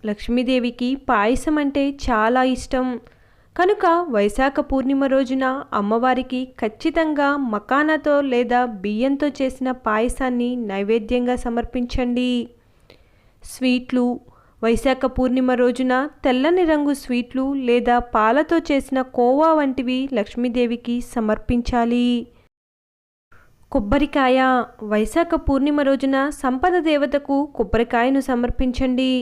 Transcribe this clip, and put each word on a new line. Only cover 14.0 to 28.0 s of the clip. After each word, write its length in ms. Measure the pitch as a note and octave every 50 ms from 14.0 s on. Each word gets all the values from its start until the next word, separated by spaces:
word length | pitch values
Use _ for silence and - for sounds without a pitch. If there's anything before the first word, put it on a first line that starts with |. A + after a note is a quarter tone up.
| B3 B3 A#3+ - - - - - _ _ _ _ A3
వైశాఖ 380 | A3+ A3+ A3 - C#4 C4 C4 C4+ B3+ B3+ -
పూర్ణిమ 320 | B3+ B3+ B3 C4 B3+ B3+ B3+ A#3+ B3
రోజున 300 | B3 B3 B3 C4 B3+ B3+ B3+ C#4 D4+ - - -
తెల్లని 400 | C#4 B3+ B3+ C4 D#4+ F4 F#4 F4+ D#4+ D#4
రంగు 240 | D4 D4 C#4+ C#4+ C#4 -
స్వీట్లు 420 | - B3 A#3+ A#3+ A#3+ - C4 C4 C4+ C#4 C#4 C4 A#3+
లేదా 300 | A#3+ B3 - A#3+ A#3+ A#3+ A#3+ A#3+ -
పాలతో 420 | A3+ G#3+ A3 A#3+ C#4+ D#4 D#4 E4+ E4 D#4+ -
చేసిన 300 | D4 C4+ C4 - C4 C4 B3+ C4 - B3+
కోవా 320 | A#3+ A#3+ C4 C#4+ D#4 E4 D#4+ D#4
వంటివి 400 | D4 C4+ B3+ C#4 B3 B3 B3+ B3+ C4+ C4+ C4+ A3
లక్ష్మీదేవికి 800 | G3+ - - A#3+ A#3+ B3+ A3+ B3 B3 A3+ A#3 A#3 - A#3+ A#3+ A#3+ A#3+ - -
సమర్పించాలి. 960 | A#3+ A3 G#3+ G#3+ - - - B3 A#3+ A#3+ - - A#3+ A#3 A#3 A#3+ B3 B3 A#3+ A#3+ A#3+ A#3 - _ - _ _ _ _ _ _ _ _ _ _ _ _ _ _ _ _ _ _ - - _ _ _ _ _ _ -
కొబ్బరికాయ. 640 | C#4 G#3 G3+ C4+ C#4+ D4+ D4 - D4 C4 B3+ B3+ C4 C4 C4 B3+ B3 A3+ - - - A3 G#3
వైశాఖ 400 | G#3+ G#3+ A3 A3 - E4 E4+ E4+ E4+ D#4 D#4+
పూర్ణిమ 340 | - C#4 C4+ C4+ D4 D4 D4 C#4+
రోజున 300 | C4+ C4+ C#4 C#4 C4+ C4+ C4+ C4+ D4 C#4+ - -
సంపద 320 | B3+ B3 C4 F4+ F#4 F4+ F4+ D4+
దేవతకు 480 | D#4+ D4+ C#4+ C#4+ C4+ C#4+ C#4+ C#4+ - C#4 C#4 D4 D4 -
కొబ్బరికాయను 640 | - A3+ - - A#3 A#3+ A#3+ - A#3